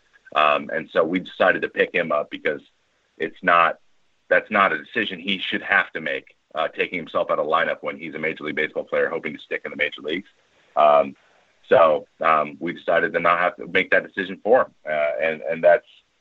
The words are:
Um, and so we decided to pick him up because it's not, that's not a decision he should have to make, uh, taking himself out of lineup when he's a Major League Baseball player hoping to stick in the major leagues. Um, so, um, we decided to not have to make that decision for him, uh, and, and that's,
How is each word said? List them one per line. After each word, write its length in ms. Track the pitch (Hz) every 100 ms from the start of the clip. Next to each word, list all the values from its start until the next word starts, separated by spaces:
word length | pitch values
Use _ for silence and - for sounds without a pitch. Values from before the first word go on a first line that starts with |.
| _ _ -
Um, 360 | 73 76 73 73
and 160 | 82 76
so 140 | 90
we 160 | 80 90
decided 400 | - - 95 87
to 60 | -
pick 260 | - 92
him 160 | 90 82
up 200 | 73 73
because 320 | 73 76 71 - _ _ _ _ _
it's 240 | 82 -
not, 360 | 90 85 82 - _ _ _ _ _
that's 220 | 90 -
not 220 | 104 95
a 60 | 76
decision 420 | - 120 98 90
he 180 | 95 95
should 240 | - 104
have 300 | - 98 -
to 80 | 82
make, 340 | 78 69 - _ _
uh, 120 | 78 76
taking 300 | - 87 87
himself 320 | 76 92 85
out 80 | 80
of 80 | 76
lineup 320 | 82 78 71
when 140 | 73 71
he's 180 | 80
a 40 | 73
Major 260 | 80 76
League 120 | 73 71
Baseball 260 | 76 80
player 260 | 73 73 71
hoping 240 | 82 78
to 60 | 69
stick 240 | - -
in 60 | 73
the 60 | 71
major 260 | 73 -
leagues. 260 | 73 190 - _ _ _ _ 73
Um, 380 | 76 71 69 - _ _ _ _ -
so, 400 | 90 80 73 - _
um, 360 | 80 78 76 71
we 140 | 85
decided 400 | 78 - 85 82
to 80 | 82
not 180 | 85 87
have 160 | 90 -
to 100 | -
make 220 | 92 90
that 120 | 95
decision 360 | - - 92 95
for 200 | 104 123
him, 120 | - _ 73
uh, 220 | 76 73 65
and, 180 | 80 78
and 200 | - 82
that's, 240 | 85 85 - _ _ _